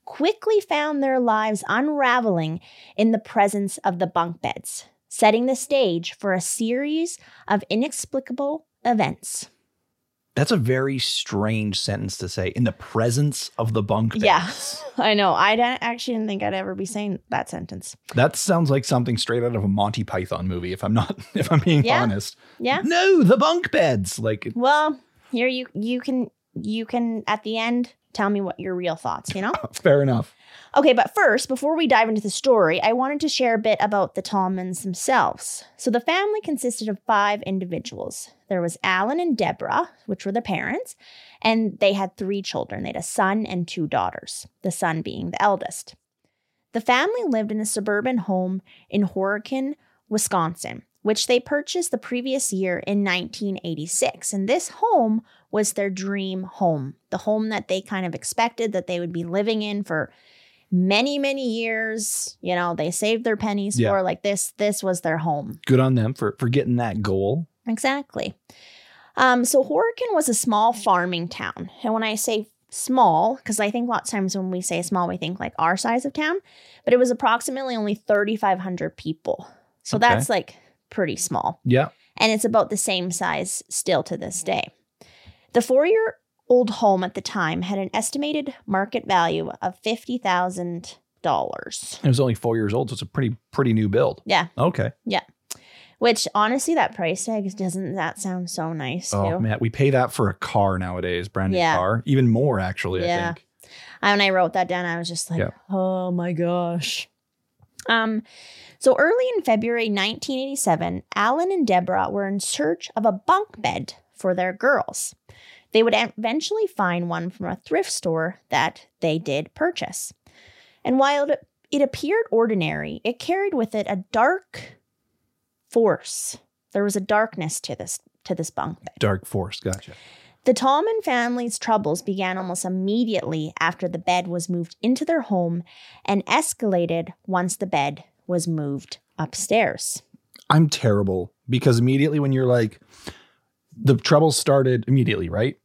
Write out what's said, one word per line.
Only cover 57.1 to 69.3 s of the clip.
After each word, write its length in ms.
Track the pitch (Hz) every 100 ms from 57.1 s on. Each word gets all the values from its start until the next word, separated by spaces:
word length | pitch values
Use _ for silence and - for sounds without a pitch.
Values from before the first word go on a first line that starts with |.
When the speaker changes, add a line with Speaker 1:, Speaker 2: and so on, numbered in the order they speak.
Speaker 1:
the 80 | 190
home 300 | 208 214 220
that 200 | 208 -
they 120 | 190
kind 240 | - 196
of 100 | 180
expected 580 | - - - 233 - 226
that 140 | 190 180
they 120 | 175
would 120 | 170
be 120 | 170
living 380 | 170 190 214 220
in 200 | 208 202
for 280 | 190 156 - _ _ _ _ _ _
many, 480 | 180 185 208 269 285
many 300 | 277 277 254
years. 880 | 226 226 220 220 220 208 - - -
You 140 | 180
know, 200 | 175 175
they 160 | 165 160
saved 340 | - 214 226
their 120 | 233 214
pennies 420 | 214 202 202 123
Speaker 2:
Yeah. 120 | 107
Speaker 1:
for, 120 | 196
like, 200 | 180 180
this, 300 | 202 202 - -
this 240 | 208 202
was 180 | 190 180
their 160 | 165 160
home. 420 | 160 147 110 - -
Speaker 2:
Good 120 | 131
on 140 | 131
them 180 | 123 107
for, 200 | - 104 -
for 80 | 120
getting 280 | 139 123 120
that 260 | 117 101
goal. 440 | 101 95 98 151 160 _ 233
Speaker 1:
Exactly. 640 | 220 269 277 - - 196 - _ - - - - - - -
Um, 280 | 254